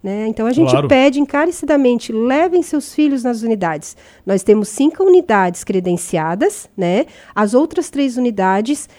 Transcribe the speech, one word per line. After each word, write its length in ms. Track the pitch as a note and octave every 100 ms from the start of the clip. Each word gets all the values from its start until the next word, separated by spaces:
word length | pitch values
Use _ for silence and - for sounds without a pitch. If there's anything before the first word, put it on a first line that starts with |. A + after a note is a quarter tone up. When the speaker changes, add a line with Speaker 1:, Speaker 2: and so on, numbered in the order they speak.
Speaker 1:
Né? 240 | G3 G3+ A3
Então, 220 | A3 A3+
a 40 |
gente 180 | B3+ D#4+
Speaker 2:
Claro. 160 | - D4
Speaker 1:
pede 320 | C4 C#4 C#4
encarecidamente, 920 | C#4 C#4+ E4 F4 D4 D4 C4 A#3+ -
levem 480 | A3 A#3 C#4 F4 F4
seus 320 | - D4+ -
filhos 300 | - D4+ C#4
nas 200 | B3 A#3
unidades. 540 | A3+ A3 F3 D3+ - - - - -
Nós 160 | F#3+
temos 240 | - G#3+ G3+
cinco 360 | - C#4 -
unidades 580 | F#4+ F4+ - G#3 F#3 F3+
credenciadas, 1040 | - F#3+ F3+ F3 - E3+ D#3+ F3+ F4+ - - -
né? 300 | F3 F#3+ E4+ - -
As 220 | - G#3
outras 340 | B3 D#4+ - E4
três 280 | C#4 C#4 A#3+
unidades, 720 | B3 G3+ F#3 F#3+ A3 D4 -